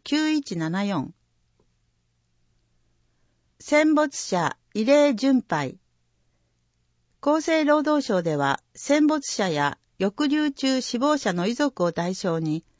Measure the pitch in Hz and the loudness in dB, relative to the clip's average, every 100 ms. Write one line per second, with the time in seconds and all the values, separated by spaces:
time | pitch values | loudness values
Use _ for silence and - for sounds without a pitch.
0 | - 294 311 302 - 165 160 185 202 170 | -4 -2 0 -2 -4 -6 -4 -4 -4 -4
1 | 160 - _ _ _ _ _ _ _ _ | -8 -14 _ _ _ _ _ _ _ _
2 | _ _ _ _ _ _ _ _ _ _ | _ _ _ _ _ _ _ _ _ _
3 | _ _ _ _ _ _ - 302 311 302 | _ _ _ _ _ _ 0 4 4 4
4 | 302 - - 180 156 - _ 208 220 294 | 0 -4 -4 -2 -2 -4 _ -4 4 6
5 | 294 214 269 254 - 151 135 - _ _ | 4 2 2 2 0 -4 -4 -10 _ _
6 | _ _ _ _ _ _ _ _ _ _ | _ _ _ _ _ _ _ _ _ _
7 | _ _ 285 311 330 320 294 302 294 294 | _ _ 0 0 2 2 4 2 2 0
8 | 269 185 165 147 139 135 _ - - 294 | 0 -2 0 0 0 -2 _ -12 0 2
9 | 302 311 - - 185 147 143 - _ - | 4 2 -4 -4 -2 0 -2 -4 _ -4
10 | 196 233 294 302 302 - 269 262 - 233 | -4 -2 -2 0 -2 -2 -2 -2 -2 -2
11 | 294 294 202 175 190 240 285 - 175 170 | 0 0 0 -2 -2 -2 -2 0 -2 -2
12 | 175 185 185 165 156 160 - | -6 -4 -4 -2 -2 -4 -6